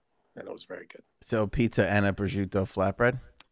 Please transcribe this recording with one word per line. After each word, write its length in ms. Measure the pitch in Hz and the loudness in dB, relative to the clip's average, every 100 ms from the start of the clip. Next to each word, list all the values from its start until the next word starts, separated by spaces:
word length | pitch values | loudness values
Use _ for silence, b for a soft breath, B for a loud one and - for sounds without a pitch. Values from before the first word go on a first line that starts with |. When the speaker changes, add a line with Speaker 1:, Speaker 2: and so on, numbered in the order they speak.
| _ _ _ - | _ _ _ -16
Speaker 1:
and 120 | - | -14
it 40 | |
was 140 | - - | -14 -14
very 200 | 90 87 | -16 -16
good. 140 | - _ _ | -20 _ _
Speaker 2:
So 260 | - 110 101 | -4 0 0
pizza 400 | - 117 - 92 | 2 2 2 4
and 180 | 101 101 | 4 2
a 60 | |
prosciutto 520 | 95 98 98 92 98 92 | 0 -2 -2 -2 -2 -2
flatbread? 540 | 98 95 95 120 131 - _ - | 0 0 2 2 2 -10 _ -20